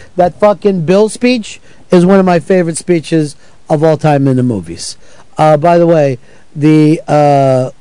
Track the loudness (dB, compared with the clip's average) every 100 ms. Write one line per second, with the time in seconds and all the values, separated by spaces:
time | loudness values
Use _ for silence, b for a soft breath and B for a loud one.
0 | -10 -2 -2 0 -2 0 -2 -2 0 0
1 | 0 -2 -2 -2 -6 -16 b b b 0
2 | 2 2 2 0 0 -2 -2 -6 -4 -4
3 | -2 -4 -4 -8 b b -6 0 0 0
4 | 0 0 0 0 -2 -4 -8 -14 -16 -18
5 | b b b -2 2 2 2 2 2 2
6 | 0 -4 b b b -2 2 4 2 0
7 | -2 0 2 2 2 0 -2 -10